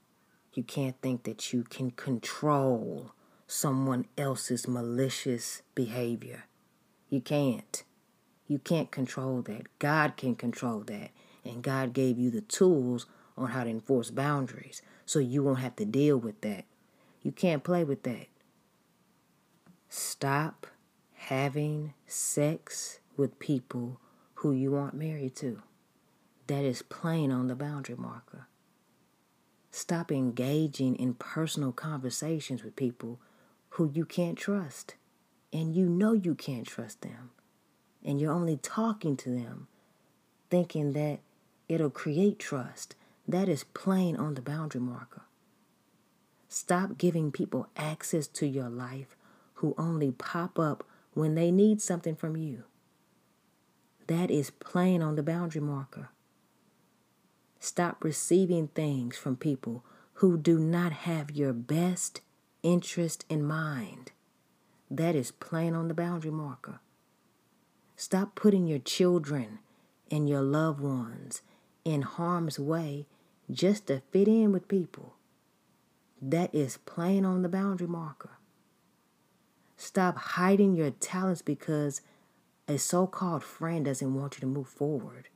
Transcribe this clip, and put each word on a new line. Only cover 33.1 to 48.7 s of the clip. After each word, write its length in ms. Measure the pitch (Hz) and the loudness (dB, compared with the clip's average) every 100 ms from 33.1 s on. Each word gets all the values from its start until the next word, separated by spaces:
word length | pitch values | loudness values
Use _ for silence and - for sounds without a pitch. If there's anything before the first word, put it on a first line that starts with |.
| 120 _ _ _ _ _ | -12 _ _ _ _ _
who 200 | - 156 | -2 0
you 100 | 151 | 0
can't 320 | 156 - 170 165 | -2 -2 -2 -2
trust. 600 | - 202 147 - - - _ _ _ _ _ | -2 -2 -4 -12 -18 -20 _ _ _ _ _
And 220 | 156 160 | -4 0
you 120 | 170 180 | 2 4
know 260 | 175 214 | 4 4
you 220 | 226 175 | 4 2
can't 320 | - - 120 - | -2 -4 -6 -8
trust 360 | - 113 - | -10 -10 -12
them. 280 | - 117 123 _ _ _ _ _ _ _ | -14 -14 -18 _ _ _ _ _ _ _
And 160 | 147 143 | -4 0
you're 120 | 151 | 2
only 240 | 175 165 143 | 2 0 0
talking 600 | - 214 226 214 156 131 | -2 -2 0 0 -2 -2
to 120 | 127 | -2
them 380 | 123 113 - - _ _ _ _ _ _ _ _ | -4 -6 -12 -16 _ _ _ _ _ _ _ _
thinking 420 | 180 170 156 147 | 2 2 0 0
that 280 | 143 151 147 - _ _ _ - | 0 0 -2 -10 _ _ _ -4
it'll 220 | 160 147 | 0 0
create 480 | - 160 147 202 196 | -2 -2 4 4 2
trust. 580 | - 139 120 - - - _ _ - | -4 -4 -6 -12 -18 -18 _ _ -2
That 220 | 180 196 | 0 2
is 160 | 139 | 0
playing 520 | - - 190 190 175 - | -2 -4 2 2 2 0
on 180 | 151 | -2
the 80 | 135 | -4
boundary 380 | 131 156 151 127 | -4 -4 -4 -4
marker. 420 | 123 120 123 - - _ _ _ _ _ _ _ _ _ _ _ _ | -4 -6 -14 -20 -20 _ _ _ _ _ _ _ _ _ _ _ _
Stop 500 | - - 180 190 - | -8 0 0 0 2
giving 340 | 175 160 151 | 2 4 0
people 360 | - - 131 - - | -2 -2 -4 -6 -6
access 500 | 156 156 - 165 139 | -6 -6 -2 -2 -2
to 200 | - 147 | -2 -2
your 220 | 135 | -2
life 480 | 123 | -4